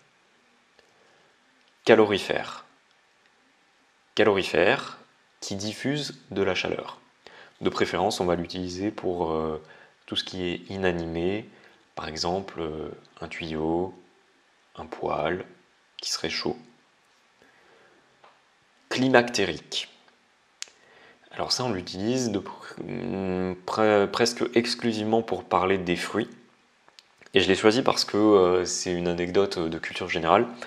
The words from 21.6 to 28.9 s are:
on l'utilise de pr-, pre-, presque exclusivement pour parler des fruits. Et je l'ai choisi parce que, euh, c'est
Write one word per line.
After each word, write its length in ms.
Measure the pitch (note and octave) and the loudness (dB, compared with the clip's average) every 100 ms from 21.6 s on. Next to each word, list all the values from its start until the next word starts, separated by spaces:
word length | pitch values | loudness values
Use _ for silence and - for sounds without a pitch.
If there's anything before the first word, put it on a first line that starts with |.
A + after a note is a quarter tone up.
| B2 | -2
on 80 | |
l'utilise 580 | F#2+ F2 F2+ G#2 B2+ B2 | -4 -6 -6 -2 -2 0
de 80 | G2+ | -2
pr-, 1160 | E2+ - - - F#2 F#2+ F#2 F#2+ F#2+ F#2 F#2 F2+ - | -4 -12 -16 -14 -10 -8 -6 -4 -2 -2 -2 -4 -4
pre-, 420 | - A2 G#2 G2 | 2 6 6 4
presque 360 | - A#2+ - A2 | 2 0 0 0
exclusivement 680 | A#2+ A#2+ - A#2+ G#2+ G#2+ A2+ | 2 0 0 -2 -2 2 0
pour 220 | A2+ F#2 | 0 -4
parler 340 | - F#2 F#2 G2 | 0 2 2 2
des 200 | F2 F2 | 0 -2
fruits. 320 | - G2+ - - - _ _ _ _ - - _ - | -2 -4 -4 -8 -20 _ _ _ _ -20 -20 _ -2
Et 80 | G2 | 2
je 80 | F2+ | 4
l'ai 60 | F#2+ | 6
choisi 260 | A2 A2+ | 6 6
parce 240 | - - - | 4 0 0
que, 100 | G2+ | 2
euh, 480 | G#2+ G#2 F2+ F2+ | 6 8 6 4
c'est 300 | F2 - - | 0 -4 -4